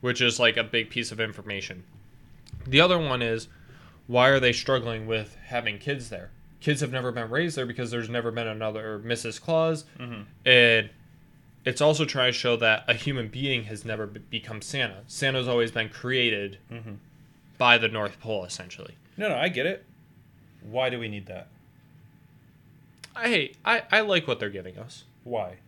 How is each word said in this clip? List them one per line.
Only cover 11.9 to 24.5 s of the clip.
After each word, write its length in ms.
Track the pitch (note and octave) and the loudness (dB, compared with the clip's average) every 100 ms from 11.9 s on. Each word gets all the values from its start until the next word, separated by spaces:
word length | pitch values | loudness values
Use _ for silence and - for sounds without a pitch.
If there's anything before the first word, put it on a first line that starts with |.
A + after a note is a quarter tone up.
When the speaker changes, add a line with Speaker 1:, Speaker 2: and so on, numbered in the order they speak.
| D#3 | 4
Speaker 1:
trying 300 | D3+ C#3 B2 | 0 2 0
to 40 | A#2+ | 2
show 200 | B2 A#2 | 0 2
that 260 | A#2 A2 - | 4 2 2
a 80 | A#2 | -2
human 320 | - C3+ A2 | 0 -4 -6
being 340 | B2 C#3 B2+ G#2 | -6 -2 -2 -4
has 200 | G#2+ A2+ | -10 -8
never 220 | G#2+ G#2 | -6 -8
be-, 120 | G#2+ | -12
become 420 | - A2+ - A2 | -10 -10 -8 -12
Santa. 360 | - C#3 A#2+ F#2+ - | -8 -4 -4 -6 -16
Santa's 400 | - C3+ C3 B2 | -4 -2 0 0
always 240 | A#2+ A#2 | 2 2
been 160 | A#2 A2 | -2 -6
created 680 | - B2 B2+ A#2+ G#2+ G2+ G2 - | -6 -4 0 2 0 -4 -10 -18
Speaker 2:
Mm-hmm. 240 | A#2 A2 G#2 - - - _ - - | -16 -14 -18 -20 -20 -20 _ -20 0
Speaker 1:
by 180 | B2 A#2+ | 6 6
the 100 | A2 | 4
North 320 | A2 G#2 - | -2 -4 -6
Pole, 240 | A2+ G#2+ | -6 -6
essentially. 520 | F2+ - F2+ - - - _ - | -6 -12 -12 -16 -18 -20 _ -6
Speaker 2:
No, 140 | G#3 | -4
no, 60 | C3+ | 0
I 120 | E3+ | 0
get 180 | A#2+ D3 | 0 -2
it. 180 | G3 - - - - - - - - | -4 -10 -20 -20 -20 -20 -20 -20 -20
Why 280 | - A#2 C3 | -8 -2 -2
do 100 | A#2+ | -2
we 80 | A2+ | -6
need 200 | G#2 F#2+ | -8 -10
that? 200 | F#2 F2 - - _ _ - - - - - - - - - - _ - - | -14 -14 -20 -20 _ _ -20 -20 -20 -20 -20 -20 -20 -20 -20 -20 _ -18 -4
Speaker 1:
I, 360 | A#3 A3 C#3 - | 0 0 0 -4
I, 200 | - A3+ - | 0 0 4
I 120 | G#3 | 2
like 260 | G#3+ F#3 D3+ | 4 0 0
what 140 | B2 | -2
they're 80 | |
giving 280 | G#2 | -4